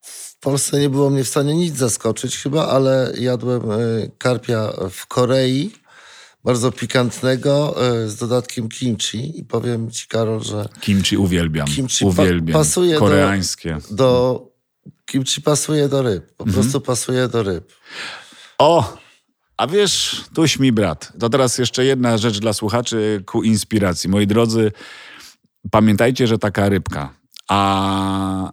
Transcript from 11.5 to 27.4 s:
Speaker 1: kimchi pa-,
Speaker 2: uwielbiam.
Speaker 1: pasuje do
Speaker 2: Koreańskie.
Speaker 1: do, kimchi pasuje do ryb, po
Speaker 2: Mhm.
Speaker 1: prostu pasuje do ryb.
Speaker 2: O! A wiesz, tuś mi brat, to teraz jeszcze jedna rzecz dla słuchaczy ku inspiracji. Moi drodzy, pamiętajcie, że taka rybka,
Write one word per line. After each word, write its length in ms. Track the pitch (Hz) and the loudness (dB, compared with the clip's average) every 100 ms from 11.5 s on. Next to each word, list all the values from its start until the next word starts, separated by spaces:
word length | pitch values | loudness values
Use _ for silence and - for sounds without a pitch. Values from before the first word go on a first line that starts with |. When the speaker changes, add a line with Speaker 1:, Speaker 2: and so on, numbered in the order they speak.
| 78 73 | -2 -2
Speaker 1:
kimchi 380 | 73 127 - | -2 -2 0
pa-, 60 | 101 | 2
Speaker 2:
uwielbiam. 420 | 90 95 87 80 | 4 4 2 2
Speaker 1:
pasuje 420 | 156 147 - 180 | 2 2 2 2
do 40 | 156 | 4
Speaker 2:
Koreańskie. 800 | 104 98 95 98 87 - - 80 - | 4 4 4 0 -2 -6 -6 -8 -6
Speaker 1:
do, 520 | 104 131 123 127 131 - _ _ _ - - - | 0 2 4 2 -2 -8 _ _ _ -20 -20 -6
kimchi 340 | 139 131 - | -4 -2 -2
pasuje 460 | 147 143 - 151 143 | 0 0 0 0 2
do 140 | 139 | 2
ryb, 300 | 127 92 - - | 0 -2 -6 -8
po 80 | |
Speaker 2:
Mhm. 100 | - 95 | -2 2
Speaker 1:
prostu 180 | 110 139 | 2 0
pasuje 480 | - 123 - 127 127 | -2 -4 -2 0 0
do 140 | 117 | 0
ryb. 300 | 98 87 - _ - - - - - - - - | -2 -4 -8 _ -20 -14 -14 -14 -20 -20 -8 2
Speaker 2:
O! 380 | 143 170 110 - - _ _ _ _ - | 4 6 2 -6 -20 _ _ _ _ -4
A 100 | 120 | 0
wiesz, 580 | 196 202 - - - - | 2 2 0 -4 -6 -6
tuś 240 | - 160 - | 0 0 2
mi 140 | 135 | 2
brat, 400 | 113 98 78 - - | 4 2 -2 -10 -4
to 100 | 113 | 0
teraz 300 | 139 202 - | 2 2 0
jeszcze 260 | 120 - | -2 0
jedna 340 | 131 135 123 113 | 2 2 2 2
rzecz 200 | 117 101 | 0 0
dla 140 | 110 | -2
słuchaczy 680 | 101 104 120 120 117 107 104 92 | -2 -2 -2 -2 -2 -2 -2 -4
ku 160 | 117 | -2
inspiracji. 680 | 101 107 - 110 98 85 - | 2 0 0 0 0 -2 0
Moi 160 | 101 101 | 0 2
drodzy, 460 | 104 117 113 107 101 - - - - - - _ _ - | 2 2 2 0 -2 -14 -20 -20 -20 -20 -20 _ _ 0
pamiętajcie, 560 | 110 107 101 117 131 120 | 4 4 4 2 2 0
że 120 | 110 | 0
taka 300 | 104 98 101 | 0 0 2
rybka, 460 | 98 - - 71 - _ - | 0 -2 -8 -10 -12 _ -14